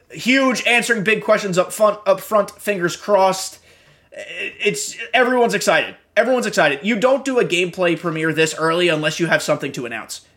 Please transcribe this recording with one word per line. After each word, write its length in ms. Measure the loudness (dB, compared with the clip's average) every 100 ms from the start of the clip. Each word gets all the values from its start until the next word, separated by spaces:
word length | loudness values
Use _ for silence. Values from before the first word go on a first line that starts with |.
| _
huge 500 | -6 0 2 2 0 0
answering 380 | 0 2 0 0
big 180 | 0
questions 340 | 2 0 2 0
up 140 | -2
front, 300 | 2 0 2 0
up 140 | 0
front. 320 | 0 -2 -2
Fingers 460 | -4 -6 -2 -2 -4
crossed. 640 | 0 2 4 0 -6 -14 _ _ _ _ _
It's, 880 | -16 -14 -10 -10 -4 -2 -2 -6 -10 -2
everyone's 400 | 2 2 4 2
excited. 420 | 2 2 2 0 -8 _ 0
Everyone's 300 | 2 0 0
excited. 340 | 2 2 2
You 160 | -2 0
don't 240 | 2 2
do 160 | 0 0
a 60 | 0
gameplay 520 | 0 -2 -2 -2 0
premiere 360 | -2 -2 -2
this 200 | 0 0
early 360 | 0 0 2 2
unless 280 | 0 -2 -2
you 100 | 0
have 140 | 0
something 300 | 0 -2 -4
to 140 | -8 -10
announce, 420 | -10 -12 -16 -18